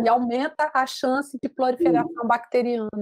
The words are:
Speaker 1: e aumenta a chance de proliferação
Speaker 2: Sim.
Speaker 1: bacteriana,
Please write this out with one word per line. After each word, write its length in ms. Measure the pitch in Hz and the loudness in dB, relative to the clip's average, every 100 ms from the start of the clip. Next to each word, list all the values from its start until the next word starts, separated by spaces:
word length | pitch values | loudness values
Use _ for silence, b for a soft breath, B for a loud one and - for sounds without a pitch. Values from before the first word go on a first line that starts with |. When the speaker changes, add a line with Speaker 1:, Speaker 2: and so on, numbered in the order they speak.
Speaker 1:
e 40 | 226 | 2
aumenta 640 | 240 240 247 302 - 302 | 2 2 -2 -2 -2 0
a 140 | 269 262 | 0 -2
chance 520 | - 254 262 277 247 | -2 -2 -2 -4 -8
de 60 | - | -8
proliferação 720 | - 254 254 339 320 - - | -2 0 2 2 2 0 -2
Speaker 2:
Sim. 40 | 233 | 0
Speaker 1:
bacteriana, 640 | 240 - 247 240 240 214 208 | 0 0 0 0 -2 -4 -6